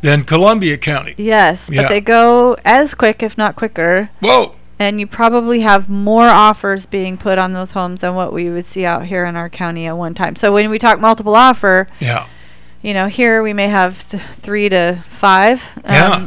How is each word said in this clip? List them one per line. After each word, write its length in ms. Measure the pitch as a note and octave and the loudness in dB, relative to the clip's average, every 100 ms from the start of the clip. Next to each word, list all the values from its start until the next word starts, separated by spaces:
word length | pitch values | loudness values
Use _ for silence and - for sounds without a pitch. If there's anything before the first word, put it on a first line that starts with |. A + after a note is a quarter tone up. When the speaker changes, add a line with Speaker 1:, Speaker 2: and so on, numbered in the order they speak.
Speaker 1:
than 220 | D3+ D3 | 2 0
Columbia 520 | B2+ D#3+ G3 A3 F3+ D3 | 0 2 2 2 -2 -4
County. 360 | - C#3+ - - | -6 -6 -8 -8
Speaker 2:
Yes, 480 | G#3+ A3 F#3+ F3 - | 0 2 2 0 -4
but 60 | C#3+ | -2
Speaker 1:
Yeah. 120 | - | 0
Speaker 2:
they 120 | G3+ | -2
go 560 | G#3 A#3 A#3 A#3+ B3 A#3 | 2 4 4 4 2 0
as 300 | - B3 D4 | 2 2 2
quick, 280 | - A3 G#3+ | 0 -2 0
if 140 | A3 - | -6 -4
not 160 | G#3 | -4
quicker. 540 | - A3 - E3+ F3+ G#3 - | -4 -8 -4 -2 -2 -4 -6
Speaker 1:
Whoa. 340 | - B3 - - - - | 0 0 0 -8 -20 -6
Speaker 2:
And 200 | G#3 G#3 | -4 -4
you 80 | G#3 | -8
probably 540 | - A#3 A#3+ A#3 A#3+ | 0 2 2 0 0
have 280 | A3 G3 G3 | 2 2 2
more 360 | G3+ G3+ A3 A#3 | -2 0 4 6
offers 580 | G3 G#3+ G#3+ G3+ G3 F#3+ | 6 4 2 -4 -6 -6
being 320 | G3+ F#3 F#3 | -6 -6 -6
put 200 | G#3+ F#3+ | -2 -2
on 140 | F#3 | -2
those 200 | F#3 F#3 | -6 -8
homes 280 | G3 F3+ F3+ | -6 -6 -6
than 140 | F3+ | -6
what 180 | F3+ F3+ | -4 -6
we 160 | - F3 | -6 -6
would 160 | E3+ | -8
see 220 | F3 F#3+ F3+ | -10 -6 -4
out 180 | E3 | -4
here 220 | F3 F#3 F3 | -6 -6 -6
in 100 | E3+ | -6
our 140 | E3+ | -10
county 360 | - F3 E3+ E3 | -8 -8 -8 -8
at 100 | E3+ | -8
one 160 | E3+ | -8
time. 200 | E3+ F3 F3 | -6 -6 -2
So 160 | G#3 | 0
when 160 | G3+ G#3+ | 2 0
we 80 | G#3+ | 0
talk 200 | A#3+ G#3 | 2 2
multiple 360 | A3 A3+ G#3 G#3+ | 2 2 2 4
offer, 500 | C4 B3 G3+ F#3 F#3 - | 6 4 2 2 0 -6
Speaker 1:
Yeah. 240 | B2 A#2 - - - - - - | -6 -4 -8 -18 -20 -20 -20 -14
Speaker 2:
you 140 | G#3 | -8
know, 140 | G3 F#3+ | -4 -4
here 340 | G3 A#3+ A3+ | 0 0 2
we 100 | A3 | 0
may 160 | G#3 G3+ | -2 0
have 400 | G3+ F#3 F#3+ - | 0 0 -4 -14
th-, 140 | G3+ - - | -14 -14 -18
three 300 | - G#3 G3+ | -8 -4 0
to 340 | F#3+ E3+ F3+ E3+ | 0 0 -4 -10
five. 540 | - G3+ F#3+ G3+ B3 - - | -2 2 4 4 0 -4 -18
Um, 100 | - | -2
Speaker 1:
Yeah. 320 | - F#3 F3+ | 2 4 2